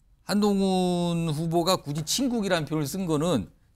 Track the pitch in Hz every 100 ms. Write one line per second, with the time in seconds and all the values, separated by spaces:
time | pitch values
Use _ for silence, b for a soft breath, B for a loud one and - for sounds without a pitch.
0 | _ _ - 202 208 196 190 185 180 175
1 | 175 170 165 147 165 170 165 180 - 147
2 | 156 - 269 233 196 175 143 156 139 190
3 | 185 151 170 139 85 - _